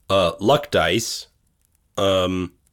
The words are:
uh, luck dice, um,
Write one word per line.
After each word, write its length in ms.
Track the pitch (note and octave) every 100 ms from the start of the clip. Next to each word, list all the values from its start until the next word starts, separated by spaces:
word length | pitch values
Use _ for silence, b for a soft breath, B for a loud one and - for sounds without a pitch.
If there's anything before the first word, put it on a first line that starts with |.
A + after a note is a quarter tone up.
| -
uh, 220 | G2 F2 -
luck 320 | G2+ D3 -
dice, 560 | F#2 E2 G2 - - - _ _ _ _ _ _ -
um, 560 | G2 F#2+ F#2 F#2 F2 _ _